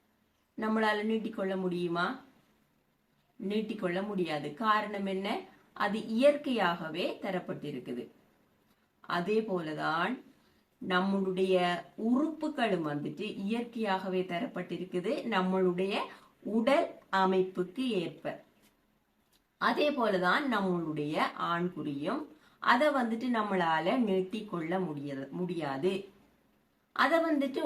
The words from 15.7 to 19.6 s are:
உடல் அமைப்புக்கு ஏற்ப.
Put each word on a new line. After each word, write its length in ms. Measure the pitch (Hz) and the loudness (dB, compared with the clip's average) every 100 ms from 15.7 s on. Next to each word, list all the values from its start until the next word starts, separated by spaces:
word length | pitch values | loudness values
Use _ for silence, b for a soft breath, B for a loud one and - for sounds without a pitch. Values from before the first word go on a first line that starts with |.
| 175 196 240 - B B B | 2 0 -2 -4 B B B
உடல் 480 | - 220 226 294 339 - - | -2 2 4 4 4 -4 -2
அமைப்புக்கு 720 | 190 190 190 185 - 180 - 254 | 2 4 4 2 0 -4 -2 -2
ஏற்ப. 520 | 196 165 - - - - _ _ _ _ _ _ _ _ _ _ - | 0 -2 -6 -8 -10 -14 _ _ _ _ _ _ _ _ _ _ -2